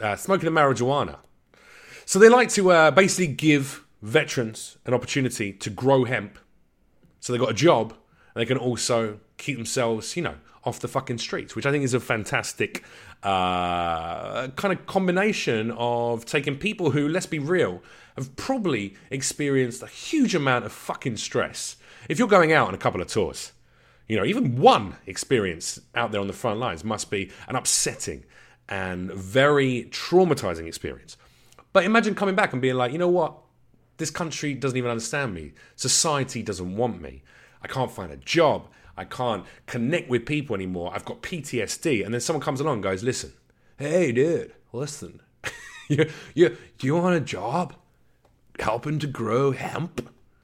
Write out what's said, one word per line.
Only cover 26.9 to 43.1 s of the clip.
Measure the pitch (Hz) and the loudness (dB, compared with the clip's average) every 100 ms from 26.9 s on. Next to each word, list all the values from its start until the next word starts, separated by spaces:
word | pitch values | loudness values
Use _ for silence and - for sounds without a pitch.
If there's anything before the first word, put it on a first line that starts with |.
| 107 - | -6 -4
be | 101 92 - - | -6 -6 -10 -8
an | 127 | -6
upsetting | 127 - - - - 69 - - - _ - | 0 0 0 -6 -8 -10 -14 -20 -20 _ -10
and | 98 95 90 92 | -6 -4 -6 -6
very | 98 95 113 143 147 135 123 | -8 -2 4 6 6 2 0
traumatizing | - - - 175 185 143 101 82 82 | -6 -10 2 4 6 2 -2 -4 -8
experience. | - 76 64 - - _ _ - - - | -8 -8 -10 -14 -20 _ _ -20 -20 -2
But | 196 | 2
imagine | 180 226 220 | 4 4 2
coming | 196 196 | 0 0
back | 190 202 | 2 0
and | 131 | 0
being | 127 | 0
like, | 127 123 | 0 0
"You | 156 | 0
know | 180 | 2
what? | 180 151 - _ _ _ _ _ - | 2 0 -4 _ _ _ _ _ -10
This | 156 | -8
country | - 165 - 151 | -6 -6 -4 -6
doesn't | 131 135 127 | -2 -2 -2
even | 120 | -2
understand | 117 113 151 135 | -2 -4 -4 -4
me. | 90 76 - - - | -6 -10 -16 -20 -6
Society | 131 - 170 143 131 120 | 0 2 2 0 -2 -6
doesn't | 110 92 92 98 | -6 -6 -6 -2
want | 120 90 | -2 -4
me. | 73 65 - - - - | -12 -16 -20 -20 -20 -18
I | - | -8
can't | 135 120 | -4 -4
find | - 90 | -6 -12
a | 69 | -12
job. | - 165 156 98 - - - | -2 4 4 4 -4 -20 -20
I | - 95 | -14 -12
can't | - 127 104 90 - | -4 -4 -4 -6 -18
connect | - 123 117 165 - | -10 -4 -2 -2 0
with | 123 117 | -2 -2
people | 151 135 | -6 -4
anymore. | 101 92 90 87 | -6 -4 -6 -6
I've | 95 - | -6 -8
got | 107 | -12
P | - 175 | -10 -10
T | 135 120 | -6 -4
S | 98 - | -4 -4
D." | 170 117 | -2 0
And | 95 | 0
then | 120 | -4
someone | - 156 | -2 -2
comes | 156 135 | -2 -2
along | 151 | -2
and | 120 | -2
goes, | 98 95 | -2 -2
"Listen, | 120 | -2